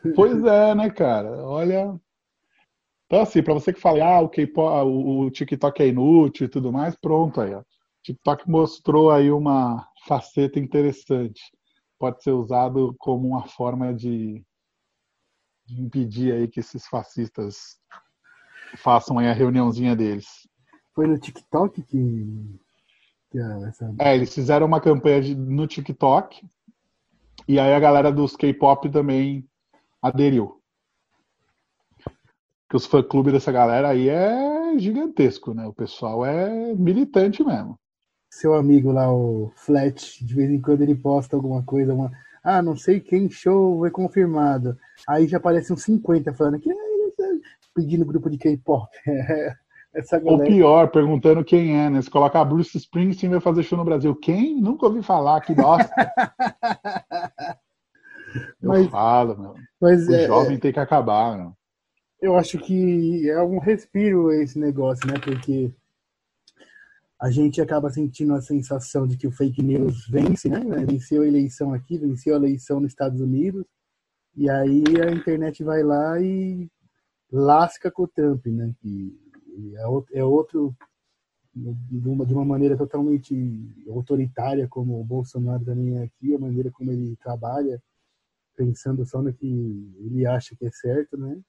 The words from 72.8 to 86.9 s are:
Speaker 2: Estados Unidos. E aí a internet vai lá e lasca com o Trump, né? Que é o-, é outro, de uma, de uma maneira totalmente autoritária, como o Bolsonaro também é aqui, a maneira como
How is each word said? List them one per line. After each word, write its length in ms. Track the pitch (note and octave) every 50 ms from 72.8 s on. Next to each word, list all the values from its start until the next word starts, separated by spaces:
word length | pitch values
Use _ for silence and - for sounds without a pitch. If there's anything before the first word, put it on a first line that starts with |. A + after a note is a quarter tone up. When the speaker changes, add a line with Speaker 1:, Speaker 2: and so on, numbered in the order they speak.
| C#3+ C3+
Speaker 2:
Estados 280 | - _ C#3 C3+ B2+ B2+
Unidos. 440 | C3 B2+ C3 C3+ D#3+ G3 F#3 G3 F3+ _ _ _ _ _ _ _ _ _ _ _ _ _ _
E 120 | C#4+ C#3+ C#3
aí 360 | C3+ C3+ C3+ C#3 C#3 D3 D3+ D3+ E3 E3 E3
a 60 | E3+
internet 540 | E3+ E3 - F3 D#3+ D#3 D#3+ D#3+ C#3+ - D#3+
vai 180 | D#3 D#3 D#3+
lá 380 | D3+ D3 D3 D3 D3+ D#3+ E3 E3+
e 500 | F#3 F#3+ F#3+ F#3+ F#3+ F#3 F#3 F3+ F3 E3 _ _ _ _ _ _ _ _ _ _ _ _
lasca 580 | B2+ C3+ C#3 C#3+ D3 D#3 F3 E3+ - - - F#3
com 140 | - - F3+
o 40 | E3+
Trump, 380 | _ - D3+ D3 C#3 B2+ _
né? 260 | B2 A2+ A2+ A#2 A#2 A#2 _
Que 320 | - G#2 G2+ G2 G2 F#2+ - _ _ _ _ _ _ - - G2+ G#2+ G#2 G#2
é 120 | G#2+ A2 A#2
o-, 180 | B2+ C#3 C3+ _
é 100 | - C3+
outro, 500 | C3 C3 C#3+ D3+ D#3 - - D#3+ D3 C#3 B2+ _ - _ _ _ _ _ _ _ _ _ _ _ _ _
de 560 | _ B2+ B2 A#2+ A#2 A#2+ - B2 B2+ B2 A#2+ C3
uma, 160 | C3+ C3+ C3
de 80 | B2
uma 120 | C3+ C#3+ C#3
maneira 320 | C#3+ C#3 C3+ C#3+ C#3+ C#3
totalmente 580 | B2 D3 C#3 - C#3+ C#3+ D3 D3 C#3 C3 - C#3 C3 B2+ B2 A2+ A2 A2+ A2+ G#2+ - - G#2+
autoritária, 800 | A2 B2 B2 - C#3+ C3+ C3 B2+ C3 - A#2+ C3+ C#3 C#3 C3 B2
como 320 | - C3 B2 B2 A#2+ A2+
o 40 | A2+
Bolsonaro 600 | A2+ B2+ C3 B2 B2+ - B2+ B2 B2 B2 B2 A#2
também 340 | B2 B2 B2 B2 B2 B2 B2
é 60 | A#2+
aqui, 280 | A#2 _ _ B2+ C#3
a 60 | D3 C3+
maneira 320 | C3+ B2+ B2 B2+ C3 B2+
como 220 | B2 _ B2+ C3